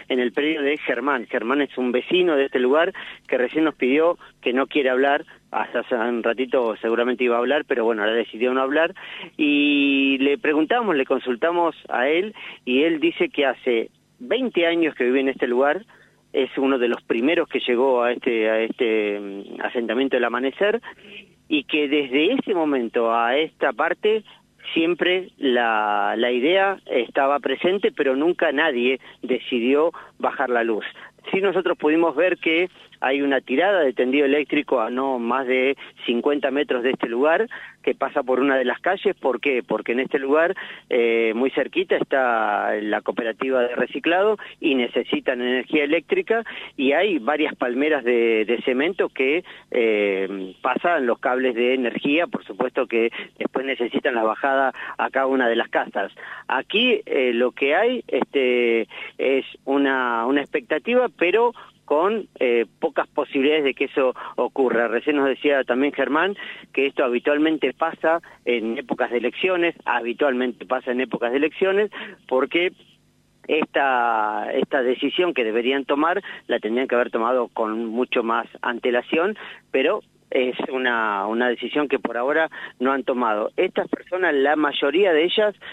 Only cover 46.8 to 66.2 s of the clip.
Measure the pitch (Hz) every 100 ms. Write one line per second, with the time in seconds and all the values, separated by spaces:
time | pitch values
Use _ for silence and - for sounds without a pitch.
46.8 | 135 147 208 160 113 151 151 - 127 123
47.8 | 151 147 120 120 117 110 104 113 - 127
48.8 | 156 190 180 - 131 160 - - - 123
49.8 | 113 107 101 95 95 98 95 92 131 127
50.8 | 175 165 123 110 135 127 131 117 123 131
51.8 | 120 107 143 151 160 110 - 98 127 -
52.8 | 123 117 113 - - - - 135 135 127
53.8 | 120 - 147 120 110 107 139 135 135 -
54.8 | - - 120 135 131 135 120 117 110 156
55.8 | 117 110 98 - - - - 127 - 202
56.8 | 247 226 - - 127 117 123 - 139 160
57.8 | 233 254 - 135 - 143 127 123 120 113
58.8 | 107 - - - 123 135 - - - 139
59.8 | 139 135 123 117 117 143 139 151 120 156
60.8 | - 247 247 - 170 196 240 - - _
61.8 | - 147 185 220 - - 127 120 113 _
62.8 | 165 165 147 - 139 143 151 156 143 -
63.8 | 135 - 131 - - - 123 - 127 113
64.8 | 117 113 151 147 139 123 - 139 123 123
65.8 | 143 139 131 151